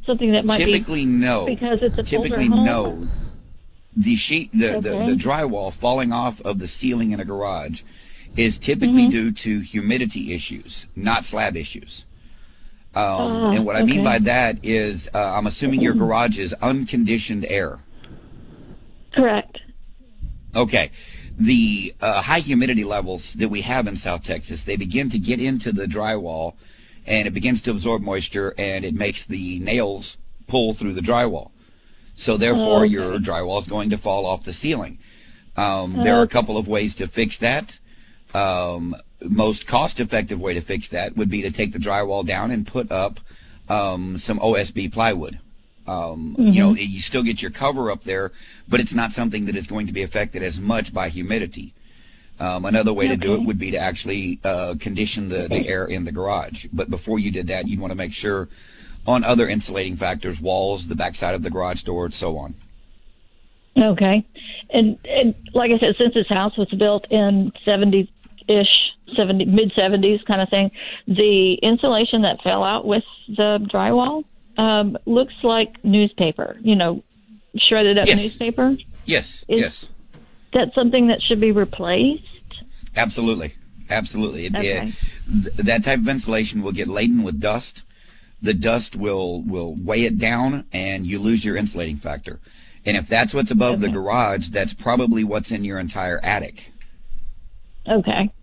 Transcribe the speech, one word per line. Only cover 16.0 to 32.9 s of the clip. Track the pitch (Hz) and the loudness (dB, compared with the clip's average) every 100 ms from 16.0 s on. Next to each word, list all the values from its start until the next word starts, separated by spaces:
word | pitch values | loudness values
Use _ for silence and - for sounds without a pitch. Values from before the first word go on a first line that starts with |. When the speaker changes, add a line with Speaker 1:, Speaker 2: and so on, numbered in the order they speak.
| 113 110 120 104 | 2 2 2 0
Speaker 2:
is | 92 - | -4 -2
unconditioned | 120 135 120 123 110 113 104 107 | 0 0 0 0 2 0 -2 -6
air. | - 98 80 - - - - - - - - - - - - - - | -2 -2 -4 -8 -18 -20 -20 -20 -20 -20 -20 -20 -20 -20 -20 -20 -2
Speaker 1:
Correct. | - 247 208 - - - - - - - - - - - | 2 4 2 -4 -18 -18 -18 -18 -20 -20 -12 -12 -12 -6
Speaker 2:
Okay. | 113 117 110 76 - - - - - | -2 2 2 0 -6 -18 -16 -14 0
The, | 110 123 110 101 95 - | 4 6 4 0 -6 -4
uh, | 107 101 | -2 -2
high | 120 165 | 0 0
humidity | 147 127 127 113 | 2 2 2 0
levels | 101 104 95 92 - | 0 -4 -4 -8 -10
that | 110 110 | -4 -2
we | 104 | -2
have | 117 127 107 | -2 -2 -2
in | |
South | 95 95 87 | -4 -4 -4
Texas, | - 82 - 82 | -4 -8 -8 -10
they | - | -4
begin | 101 92 113 135 | -4 -2 -2 0
to | 110 | -2
get | 87 123 | -2 0
into | 131 131 113 | 0 -2 -2
the | 101 | -2
drywall, | 95 104 107 110 85 80 82 - - - - - | -2 -4 -2 -4 -6 -6 -6 -8 -20 -20 -20 -18
and | - 107 104 | -2 -2 0
it | |
begins | 92 123 117 | -2 0 0
to | - | 0
absorb | 104 110 110 | -2 0 -2
moisture, | 98 98 - 101 98 - | -2 -4 -4 -4 -4 -4
and | 101 95 | -6 -4
it | 92 | -6
makes | 101 104 - | -4 -4 -4
the | - 95 90 90 | -8 -8 -6 -6
nails | 90 120 104 98 92 - - - - | -2 -2 -2 -4 -10 -14 -16 -16 -2
pull | 127 113 | 0 0
through | 107 104 | -2 -4
the | 92 | -4
drywall. | 85 120 120 78 58 _ - - - - - - | 0 0 0 -4 -12 _ -20 -20 -20 -20 -20 -6
So | - 214 | -2 2
therefore, | 117 165 220 107 | 2 2 4 6
Speaker 1:
Oh, | |
okay. | 107 | 6